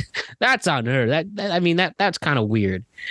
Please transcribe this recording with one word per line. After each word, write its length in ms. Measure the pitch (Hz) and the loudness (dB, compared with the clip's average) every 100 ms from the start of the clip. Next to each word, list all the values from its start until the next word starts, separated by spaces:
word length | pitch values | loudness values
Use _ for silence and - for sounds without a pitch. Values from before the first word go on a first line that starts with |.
| - | -6
<laughs> 240 | - - - | -8 -12 -2
that's 280 | 247 262 180 | 0 2 0
on 180 | 139 120 | 0 0
her. 200 | 131 117 | 0 2
That, 280 | 156 196 202 | 0 -2 -6
that, 140 | 202 | -2
I 80 | 175 | 0
mean, 160 | 175 170 | 2 2
that, 180 | 185 - | 0 0
that's 180 | 202 - | -2 0
kinda 240 | 156 135 | 0 2
weird. 420 | 107 110 98 95 - - - | 2 2 0 -2 -8 -16 -12